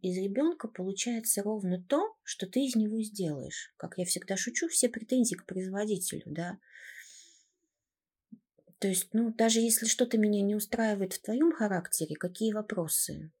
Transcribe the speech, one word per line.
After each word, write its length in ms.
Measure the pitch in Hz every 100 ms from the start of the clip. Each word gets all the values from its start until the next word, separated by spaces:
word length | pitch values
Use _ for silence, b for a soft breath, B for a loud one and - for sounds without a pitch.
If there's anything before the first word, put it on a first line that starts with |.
из 140 | 185 180
ребенка 520 | 196 202 311 339 220
получается 720 | - 185 196 240 233 226 -
ровно 400 | 202 214 190 180
то, 340 | - 285 440 -
что 240 | - - 185
ты 140 | 247
из 160 | 277 226
него 260 | 214 220
сделаешь. 720 | 214 208 175 147 135 - - _
Как 220 | - -
я 60 |
всегда 320 | 180 180 - 190
шучу, 320 | - 240 330
все 200 | - 247
претензии 460 | 233 220 254 233
к 120 | - -
производителю, 760 | 185 190 196 214 190 180 156 156
да. 320 | 147 175 190 B B B B B B B B B _ _ _ _ _ _ _ _ - _ _ _ _
То 80 | 196
есть, 220 | 185 -
ну, 220 | 214 233
даже 240 | 226 226 226
если 280 | 226 220 226
что-то 300 | - 247 226
меня 260 | 214 208
не 120 | 202
устраивает 580 | 208 202 233 226 202 190
в 100 | -
твоем 300 | - 240 330
характере, 600 | 320 214 185 - - 160
какие 380 | 151 180 180 220
вопросы? 800 | 214 214 208 160 - - 147 156 _